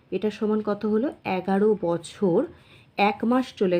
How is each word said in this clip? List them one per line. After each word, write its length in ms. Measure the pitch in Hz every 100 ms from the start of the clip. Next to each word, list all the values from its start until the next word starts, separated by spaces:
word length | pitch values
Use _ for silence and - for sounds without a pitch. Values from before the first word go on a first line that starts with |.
| _ 196
এটা 120 | 214 208
সমান 220 | 208 214 214
কত 140 | 202 214
হলো, 160 | 214 269 - - 185
এগারো 300 | 180 196 214 208 170
বছর 520 | 170 - - 196 175 320 - - - _ - 202
এক 80 | 202 226
মাস 160 | 254 247 -
চলে 180 | 190 175